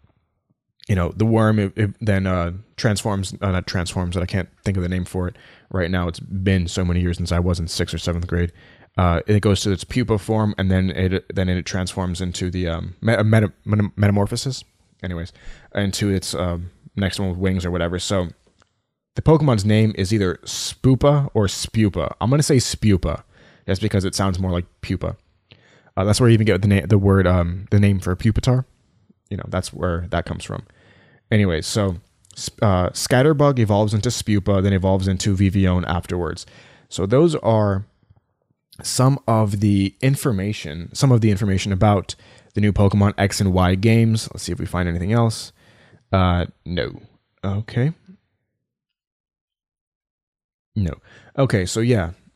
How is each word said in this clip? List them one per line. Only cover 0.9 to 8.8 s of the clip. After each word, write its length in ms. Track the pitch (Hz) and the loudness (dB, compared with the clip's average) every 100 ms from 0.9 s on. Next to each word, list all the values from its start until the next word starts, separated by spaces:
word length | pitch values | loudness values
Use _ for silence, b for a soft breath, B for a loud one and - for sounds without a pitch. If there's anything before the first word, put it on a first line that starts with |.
| 92 | 0
know, 180 | 85 87 | 0 0
the 100 | 113 | 2
worm, 340 | 110 110 110 | 4 4 2
it, 140 | 98 - | 0 -2
it 140 | 104 - | -4 -2
then, 260 | 107 98 95 | -2 0 0
uh, 280 | 90 85 92 - - | -2 -4 -6 -14 -4
transforms, 580 | 120 101 113 98 92 95 | -2 -2 -2 -4 -6 -4
uh, 100 | 98 | -2
not 160 | 90 - | -2 -4
transforms, 480 | 95 87 95 87 92 | -6 -4 -4 -4 -4
but 80 | |
I 20 | 87 | -4
can't 240 | 98 87 _ | -4 -6 _
think 140 | 104 95 | -4 -2
of 60 | |
the 60 | 87 | -2
name 140 | 92 | -4
for 240 | 90 92 90 | -4 -6 -6
it 100 | - B B B | -8 B B B
right 220 | 95 87 | -4 -2
now. 160 | 92 87 | -2 -2
It's 120 | 82 | -6
been 480 | - 95 95 95 87 | -10 -4 0 2 0
so 180 | - 90 | -2 0
many 160 | 87 | 0
years 160 | 87 85 | 0 -2
since 140 | 87 | -2
I 80 | 85 | 0
was 200 | 90 85 | 0 -2
in 80 | 82 | -4
sixth 260 | - 85 | -4 -4
or 40 | 80 | -4
seventh 280 | 90 85 87 | -4 -4 -4
grade. 280 | 87 87 B B B | -2 -4 B B B